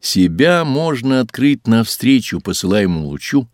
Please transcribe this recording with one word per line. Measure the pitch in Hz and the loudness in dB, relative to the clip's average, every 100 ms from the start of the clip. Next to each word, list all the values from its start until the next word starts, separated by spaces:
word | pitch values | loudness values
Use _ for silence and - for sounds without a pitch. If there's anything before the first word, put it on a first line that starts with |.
Себя | - 98 90 82 151 175 | -4 0 2 4 2 2
можно | 160 135 165 139 123 131 | 0 -2 -2 -2 0 0
открыть | 117 - 139 143 - | -2 0 0 0 2
навстречу | 113 113 - 120 135 - - | 2 2 -2 0 0 0 -8
посылаемому | - 92 95 101 98 82 76 | -6 -4 0 0 0 -2 -4
лучу | 71 - 143 120 | -8 -2 -2 -2